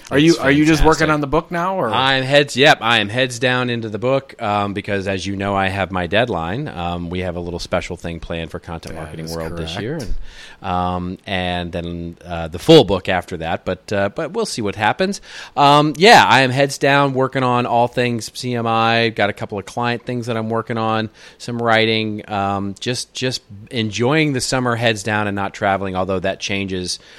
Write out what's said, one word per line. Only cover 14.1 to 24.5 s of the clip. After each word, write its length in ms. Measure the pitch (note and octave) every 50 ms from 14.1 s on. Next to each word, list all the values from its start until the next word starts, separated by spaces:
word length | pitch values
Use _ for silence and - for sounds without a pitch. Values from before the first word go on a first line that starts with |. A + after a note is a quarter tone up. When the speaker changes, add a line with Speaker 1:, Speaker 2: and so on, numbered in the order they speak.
| - - E3 F#3+
Speaker 2:
we'll 140 | F#3 A#3 A3
see 160 | - - B2+
what 140 | G#2+ G2+ F#2+
happens. 440 | G2+ G#2+ G#2+ B2+ - F#3+ G3 G3 - - - - - - - -
Um, 360 | B2+ C#3+ C#3+ D3 D3 D3+ D#3 C3+
yeah, 260 | C#3 F3+ A3+ A#3 D3+ G2+
I 160 | F#2+ A2+ C3
am 80 | C3+ B2
heads 280 | B2 C#3 C#3 C#3 C3+
down 360 | - C#3+ C#3 C#3 C#3 C#3+ C#3 C3
working 300 | B2+ C3 B2+ - C3+ B2+
on 220 | B2 B2 B2 B2
all 220 | A#2 A#2 A#2+ A#2+ A#2+
things 420 | - B2+ B2 B2 A#2+ A2+ G#2+ - -
C 220 | - - B2 B2
M 100 | A#2 A2+
I. 440 | A2+ A2+ A2+ A2+ A2+ A#2 A#2 A#2 A2+
Got 200 | G#2+ - G#2 G2+
a 40 | G#2
couple 260 | - A2+ - G#2+ G2
of 60 | F#2+
client 400 | - - B2 A#2+ A#2+ A#2+ A2 -
things 200 | - B2 B2 A2+
that 100 | B2 A#2
I'm 120 | A2+ A2 A2+
working 280 | A#2 A2+ A2 - A#2+
on, 320 | A2+ A2 A2 A2 A2 A2 A2 - - - - -
some 240 | - - - A#2+ A#2
writing, 680 | A#2 A#2 A2 A2+ A2+ A2+ A2 A2 A2 G#2+ G#2 G#2+ - -
um, 440 | G#2 G2 G2 G2 G2+ G2 G2 G2 F#2+ -
just, 340 | - A#2+ B2+ - - - -
just 280 | - B2+ C3 B2 - - - G#2 G2 A2+ -
enjoying 640 | C#3 A#2+ A2 G#2+ F#2+ G2+ A#2+ B2+ D3+ D#3+ D#3 D3+ C3+
the 80 | A#2+
summer 340 | - -